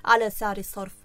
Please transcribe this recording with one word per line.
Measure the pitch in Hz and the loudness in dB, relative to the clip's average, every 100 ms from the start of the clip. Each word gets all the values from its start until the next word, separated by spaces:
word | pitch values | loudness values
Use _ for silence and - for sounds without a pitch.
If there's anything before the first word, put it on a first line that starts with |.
على | - 233 226 | 4 4 4
سعر | - 214 202 | -2 -4 -4
الصرف، | 190 - 190 - | -8 -10 -12 -14